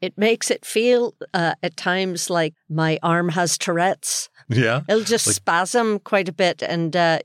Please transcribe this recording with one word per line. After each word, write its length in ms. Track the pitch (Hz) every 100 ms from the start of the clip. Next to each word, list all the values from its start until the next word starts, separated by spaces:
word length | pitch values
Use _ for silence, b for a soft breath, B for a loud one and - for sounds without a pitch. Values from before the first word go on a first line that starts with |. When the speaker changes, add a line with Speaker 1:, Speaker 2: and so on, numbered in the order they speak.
Speaker 1:
It 160 | 185 -
makes 320 | 214 226 -
it 160 | - -
feel, 480 | 220 240 247 240 - 147
uh, 220 | 185 165 -
at 140 | 180 -
times 540 | 185 180 190 175 -
like 240 | 175 160 - -
my 280 | 160 160 160
arm 260 | 170 170 175
has 280 | 170 175 -
Tourette's. 720 | - 170 185 - - - - b -
Speaker 2:
Yeah? 340 | 120 113 127 147
Speaker 1:
It'll 140 | 214
just 240 | 214 226 -
Speaker 2:
Like 80 | -
Speaker 1:
spasm 640 | - 170 185 247 226 208
quite 280 | - 202 180
a 20 |
bit. 300 | 165 180 -
And, 320 | - 170 165 175
uh, 240 | 170 160